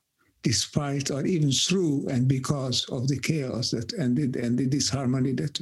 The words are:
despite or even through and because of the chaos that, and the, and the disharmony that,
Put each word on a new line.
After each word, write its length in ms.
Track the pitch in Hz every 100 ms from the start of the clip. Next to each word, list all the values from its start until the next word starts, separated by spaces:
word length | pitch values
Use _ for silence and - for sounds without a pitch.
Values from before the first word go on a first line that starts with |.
| _ _ _ _
despite 720 | 151 110 - 151 143 143 135
or 140 | 135 202
even 260 | 175 147
through 560 | 127 - 190 165 143 -
and 180 | 123 131
because 580 | 131 131 147 131 123 -
of 180 | 135 135
the 120 | 131
chaos 520 | - 160 131 127 -
that, 220 | 120 101
and 240 | 208 123 123
the, 220 | 143 -
and 180 | 120 123
the 80 | 131
disharmony 680 | 139 - 131 123 131 135
that, 200 | 131 156 -